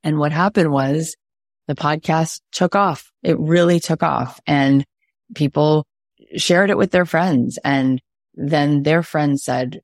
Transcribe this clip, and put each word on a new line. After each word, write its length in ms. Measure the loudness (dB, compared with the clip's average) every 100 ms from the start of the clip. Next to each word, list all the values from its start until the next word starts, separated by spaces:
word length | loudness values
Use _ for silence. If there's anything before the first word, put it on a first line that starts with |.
And 140 | -2 -2
what 120 | 0
happened 400 | 0 0 2 2
was 460 | 2 0 -2 -4 -12 _ _ _ _ -8
the 80 |
podcast 680 | -4 -2 -2 0 0 0 -6 _
took 240 | -2 0 2
off. 340 | 0 -2 -12 _
It 140 | -2 -2
really 400 | 2 2 4 2
took 240 | 0 -2
off 360 | 0 -2 -4 -8 -2
and 380 | 0 4 2 0 _ _ _ _
people 500 | -4 -2 0 2 2 -2 _ _ _ _ -8
shared 340 | 0 2 2
it 80 | 0
with 140 | 0
their 140 | 0 0
friends. 520 | 0 0 0 -2 -4
And 360 | -2 0 0 -2 _ _ _
then 500 | -10 -2 0 2 0
their 180 | 2 0
friends 400 | 0 -2 -2 -2
said 380 | -4 -4 -4 -10